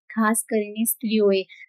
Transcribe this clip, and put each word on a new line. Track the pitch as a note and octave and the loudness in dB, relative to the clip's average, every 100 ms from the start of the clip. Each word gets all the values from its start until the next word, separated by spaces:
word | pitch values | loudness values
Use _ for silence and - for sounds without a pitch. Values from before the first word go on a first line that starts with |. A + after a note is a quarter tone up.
| - A3 | -8 -2
ખાસ | G#3+ A3+ - | 0 0 -2
કરીને | A3 G#3 G#3+ | -4 -4 -4
સ્ત્રીઓએ | A3+ - G#3+ A3 G3+ F#3+ F#3 - | -4 -4 -2 2 4 2 -2 -12